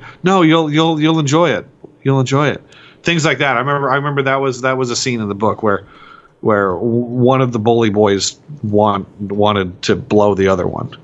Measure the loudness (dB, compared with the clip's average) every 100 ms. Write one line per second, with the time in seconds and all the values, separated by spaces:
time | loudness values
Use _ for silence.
0 | -14 -6 0 2 4 2 2 0 0 2
1 | 0 0 2 2 2 0 -4 -16 -20 _
2 | -2 0 2 0 0 -2 -8 -20 -20 -8
3 | -4 0 0 0 0 0 0 -2 0 -2
4 | -2 -2 0 0 -2 -2 -2 -2 -2 -4
5 | -4 -4 -4 -2 -2 0 0 -2 -4 -20
6 | -20 -20 -20 _ -2 0 0 -2 -2 -2
7 | -2 0 2 2 2 0 0 2 2 2
8 | 2 2 -2 -8 -16 -12 -4 0 2 0
9 | -6 -12 -8 -2 0 0 -2 -6 -4 -4
10 | 0 2 2 2 2 0 -2 -6 -10 -14